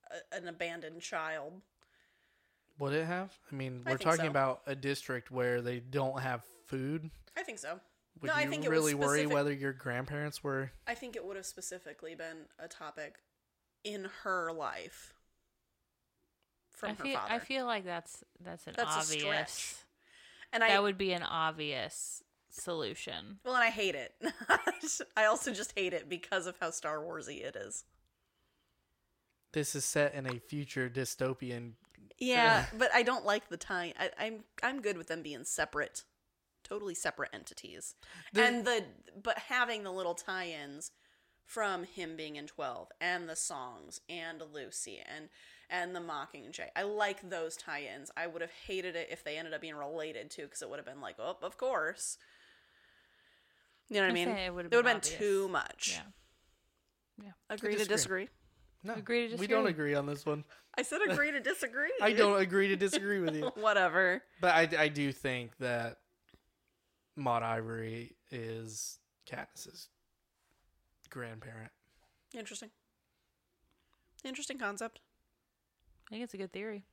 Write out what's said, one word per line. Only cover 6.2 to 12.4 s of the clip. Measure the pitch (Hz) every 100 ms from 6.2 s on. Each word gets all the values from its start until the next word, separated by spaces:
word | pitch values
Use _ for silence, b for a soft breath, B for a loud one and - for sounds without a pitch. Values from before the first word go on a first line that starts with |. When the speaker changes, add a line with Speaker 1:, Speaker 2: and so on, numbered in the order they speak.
Speaker 2:
have | 131 120 - - -
food. | 135 135 160 156 - - 320
Speaker 1:
I |
think | 349 220
so. | 143 180 _ _ _ 165
Speaker 2:
Would | 143
Speaker 1:
No, | 311
Speaker 2:
you |
Speaker 1:
I | -
think | 151 156
it |
was | 160
Speaker 2:
really | 151 143
worry | 143 147
Speaker 1:
specific- | 151
Speaker 2:
whether | 143 147
your | 139 139
grandparents | 131 131 123 127 147 147 -
were? | 143 135 135 - -
Speaker 1:
I | 233
think | 247 208
it |
would | 180 196
have | 185
specifically | - 180 185 156 151 160 160
been | 165 160